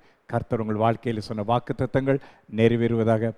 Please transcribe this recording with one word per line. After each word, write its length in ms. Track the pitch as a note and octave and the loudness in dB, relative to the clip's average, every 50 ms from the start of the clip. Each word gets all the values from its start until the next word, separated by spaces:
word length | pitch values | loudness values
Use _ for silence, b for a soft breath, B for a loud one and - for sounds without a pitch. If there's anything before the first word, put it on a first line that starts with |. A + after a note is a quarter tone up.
| b b b b b | b b b b b
கர்த்தர் 340 | - - A#2+ A#2 - B2+ A2 | -6 -6 -6 -4 -4 -4 -4
உங்கள் 160 | A2 G#2+ G#2+ | -4 -2 -2
வாழ்க்கையில் 460 | G#2 A2 A2+ A2+ G#2+ - B2 A2+ G#2+ | 0 2 0 0 0 -4 -6 -6 -6
சொன்ன 220 | G2+ - A#2 G#2+ G#2 G2+ | -6 -8 -8 -6 -2 -2
வாக்குத்தத்தங்கள் 720 | A#2 B2 - - A#2 - C3+ B2 - C#3 C3+ C3+ C3+ C#3 B B B B B B A2 | -2 -2 -2 -4 -6 -6 -4 -2 -2 -2 0 0 0 -2 B B B B B B 0
நிறைவேறுவதாக 760 | G#2+ A2+ A2+ A#2 A#2 A#2 A#2 A#2 A2+ A2+ A2 A2+ A2 A2+ A#2 G#2+ | 4 4 4 4 4 2 2 2 2 2 2 2 2 0 -2 -6